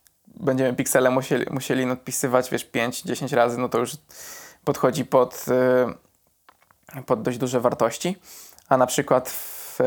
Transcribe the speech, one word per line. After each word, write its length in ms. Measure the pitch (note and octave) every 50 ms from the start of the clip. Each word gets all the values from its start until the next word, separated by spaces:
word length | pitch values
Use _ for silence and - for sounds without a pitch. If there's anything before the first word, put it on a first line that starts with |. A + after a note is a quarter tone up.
| _ _ _ _ _ _
będziemy 460 | - - - C3+ C3 C3 C3 B2+ B2
piksele 360 | B2 B2+ - - C3+ B2+ B2+
musieli, 360 | B2+ C3 C3 - C#3+ B2 - -
musieli 340 | - - - - C#3 C3 B2+
nadpisywać, 640 | B2 B2+ B2+ - - C#3 - - C3 A#2+ B2+ B2 -
wiesz, 160 | - A#2+ -
pięć, 360 | - - A#2+ A#2 B2+ B2+ -
dziesięć 320 | - - B2 - C3 B2+ D3
razy, 240 | B2 A#2+ A#2+ A#2+ B2
no 120 | B2+ A#2+
to 80 | - A#2
już 200 | B2 A#2+ - - _ _ - - - - - - - - - _ -
podchodzi 420 | - C#3+ - - E3+ D#3 D#3 B2+
pod, 400 | - - C3+ B2 - - - - - B2+ B2+ B2+ B2+ B2+ B2+ B2+ A#2 - - _ _ _ _ _ _ _ _ _ _ _ _ _ _ _ _ _ - - C3+
e, 40 | B2+
pod 180 | - B2+ A2
dość 160 | A2+ C3 B2 G#2+
duże 220 | C3 B2 B2 B2
wartości. 600 | A#2 B2 - - A#2 A2+ A2+ - - F3 F#3+ - _ - - - - - - _ _ -
A 80 | C#3 B2+
na 80 | B2+
przykład 440 | B2+ - - C3+ - C3 B2+ B2+ -
w, 500 | - - - - - - - - - - B2+